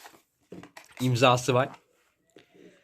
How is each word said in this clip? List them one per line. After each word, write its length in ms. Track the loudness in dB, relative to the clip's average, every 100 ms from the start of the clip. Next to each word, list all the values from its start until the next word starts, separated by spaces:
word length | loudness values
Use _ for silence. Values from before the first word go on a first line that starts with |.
| -20 -20 _ _ _ -20 -20 -20 -20 -6
imzası 540 | -2 2 2 2 2
var. 140 | 0 -2 -6 _ _ _ _ _ -20 _ _ -20 -20